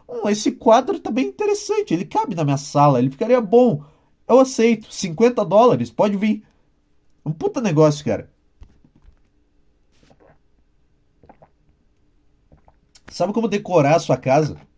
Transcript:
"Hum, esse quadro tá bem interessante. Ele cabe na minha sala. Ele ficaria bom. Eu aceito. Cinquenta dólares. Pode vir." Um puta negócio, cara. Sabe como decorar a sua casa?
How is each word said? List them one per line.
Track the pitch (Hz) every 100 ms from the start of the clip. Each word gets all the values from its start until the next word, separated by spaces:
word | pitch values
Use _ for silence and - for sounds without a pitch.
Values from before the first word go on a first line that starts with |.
| -
"Hum, | 480 226
esse | 208 -
quadro | - 226 226 254 349
tá | -
bem | 233 392
interessante. | - 415 403 - 427 415
Ele | 165
cabe | - - 440
na | 170
minha | 143 139
sala. | - - 147 123
Ele | 135
ficaria | - 226 247
bom. | 208 233 247 147 - _ _ _ -
Eu | 247
aceito. | 262 - 226 214 -
Cinquenta | - 185 156 240 240
dólares. | 175 202 247 127 117
Pode | - 202 196
vir." | 214 214 - _ _ _ _ _ _ _
Um | 147
puta | 156 415 302
negócio, | 214 151 151 147
cara. | 120 92 - _ _ _ - _ _ _ _ _ _ _ _ _ _ _ _ _ _ _ _ _ _ _ _ _ _ _ _ _ _ _ _ _ _ _ _ _ _ _ _ _ _ _ _ _ _ - -
Sabe | - 180
como | 226 220
decorar | 202 208 175 139 165
a |
sua | - 127
casa? | 131 147 151 - _